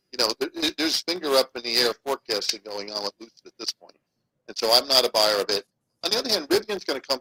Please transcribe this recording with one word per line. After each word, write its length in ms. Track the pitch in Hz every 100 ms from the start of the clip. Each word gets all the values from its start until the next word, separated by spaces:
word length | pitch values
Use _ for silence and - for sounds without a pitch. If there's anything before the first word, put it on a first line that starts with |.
| _
you 60 | 127
know, 120 | 110 -
there, 120 | 135 - 151 -
there's 240 | 156 -
finger 340 | - 175 151 135
up 140 | 127 123
in 60 |
the 120 | 120 117
air 180 | 120 -
forecasting 560 | 139 135 - 104 - 107
going 280 | 104 101 101
on 100 | 104
with 120 | 101 -
Lucid 280 | 113 _ -
at 100 | -
this 140 | 110
point. 240 | - 87 _ _ _ _ _ -
And 100 | -
so 120 | 110
I'm 140 | 120 139
not 200 | 131 120
a 40 |
buyer 300 | 113 107 104
of 80 | 95
it. 160 | 101 - _ _ _
On 60 | 170
the 80 | 214
other 100 | 269
hand, 200 | 202 143
Rivian's 340 | 196 - 196
gonna 160 | - 135
come 200 | - 131